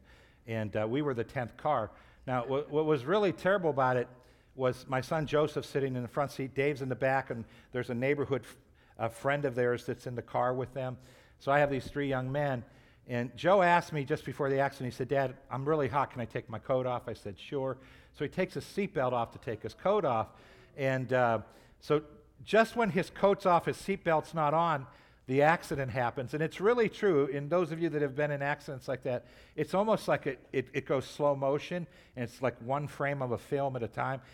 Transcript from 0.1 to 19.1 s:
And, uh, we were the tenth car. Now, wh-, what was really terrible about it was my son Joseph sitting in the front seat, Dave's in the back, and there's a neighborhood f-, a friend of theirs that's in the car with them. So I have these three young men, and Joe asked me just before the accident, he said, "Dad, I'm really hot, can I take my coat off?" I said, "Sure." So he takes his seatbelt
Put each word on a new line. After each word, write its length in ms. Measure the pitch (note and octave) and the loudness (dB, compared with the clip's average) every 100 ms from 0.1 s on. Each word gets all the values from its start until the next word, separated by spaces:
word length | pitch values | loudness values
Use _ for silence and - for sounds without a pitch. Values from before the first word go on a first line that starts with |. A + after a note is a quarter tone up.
| - - _ - | -20 -20 _ -6
And, 280 | A2+ G#2+ G#2+ | -4 -2 -2
uh, 120 | A2 | -2
we 140 | C3+ | -2
were 100 | D3 | -2
the 100 | A#2 | -4
tenth 320 | A2 C3+ A2+ - | -4 -6 -8 -4
car. 360 | D#3 C#3 G#2 - - - - | 0 0 -2 -8 -20 -14 -4
Now, 160 | B2+ A#2+ | -2 0
wh-, 260 | C3+ D3 | -2 0
what 140 | D3 D#3 | 0 2
was 180 | D3 B2 | 2 2
really 280 | G#3 G3+ | 2 2
terrible 360 | - F3+ G3+ E3 | 2 2 2 2
about 280 | C3+ B2+ B2+ | 2 2 2
it 100 | B2 - - _ _ C3 | -2 -8 -20 _ _ -2
was 280 | B2+ B2 - | -2 -2 -4
my 120 | C3 | -4
son 260 | C3 E3 D3 | -2 -2 2
Joseph 360 | D3 D3 D3 - | 2 2 -2 -4
sitting 280 | C#3+ C3+ B2+ | -2 -2 -4
in 60 | |
the 60 | A#2+ | -4
front 240 | - C#3 | -2 -4
seat, 240 | - C3+ C3+ | -4 -6 0
Dave's 260 | C#3+ C3+ | 0 0
in 80 | C3+ | -4
the 60 | A#2+ | 0
back, 340 | C3 C3+ C3 | 0 0 -2
and 160 | A#2+ G#2+ - - | -8 -10 -16 -8
there's 200 | B2 A#2+ | -6 -4
a 40 | A#2+ | 0
neighborhood 460 | C3 C#3 C3 C3 - | 0 0 0 -2 -4
f-, 120 | - _ _ _ - | -20 _ _ _ -4
a 120 | A2+ | -4
friend 340 | - C3+ C#3+ C#3+ | -2 0 0 0
of 80 | |
theirs 320 | A#2+ A#2+ A#2+ - | 0 0 0 -4
that's 220 | A#2 C3 | -8 -6
in 80 | A#2+ | -10
the 80 | |
car 320 | - B2 B2 B2+ | -4 0 0 0
with 180 | B2 | -4
them. 240 | C#3 B2+ B2 - - - - | -6 -6 -8 -16 -20 -20 -8
So 140 | - | 2
I 80 | C#3+ | 4
have 100 | C#3+ | 4
these 160 | C3+ - | 2 -4
three 240 | D3 C#3 | -4 -2
young 220 | C3 B2+ | -2 -2
men, 320 | C#3 C#3+ B2 - - - _ - | -2 0 -2 -6 -18 -20 _ -6
and 300 | A#2+ B2+ A#2 | -4 -4 0
Joe 260 | E3+ G3+ | 4 6
asked 300 | F3 F3 - | 6 4 2
me 140 | D#3 C3+ | -4 -2
just 180 | D3+ | -4
before 260 | - - C#3 | -4 -2 0
the 100 | C3+ | 2
accident, 340 | C#3 - B2+ | 2 0 -8
he 20 | - | -6
said, 140 | B2+ | -2
"Dad, 240 | C#3 C3 C3 - | 0 0 -4 -10
I'm 160 | B2 C3+ | -4 0
really 220 | D#3 C3+ | 2 2
hot, 220 | C#3 C3 | 0 -2
can 100 | B2+ | -4
I 40 | A2+ | -6
take 240 | B2 - | -8 -8
my 100 | A2 | -8
coat 260 | - C3 B2+ | -2 0 0
off?" 240 | A#2+ A#2 | -4 -6
I 20 | |
said, 260 | G#2+ G#2 F#2 | -10 -12 -12
"Sure." 400 | - C#3+ C3 B2+ - - - | -8 -4 -4 -6 -12 -20 -16
So 100 | - | -8
he 60 | D3 | -6
takes 240 | F#3 F3+ | -2 -4
his 100 | C#3 | -4
seatbelt 480 | - - G3+ D3+ B2+ | -8 -4 -2 0 0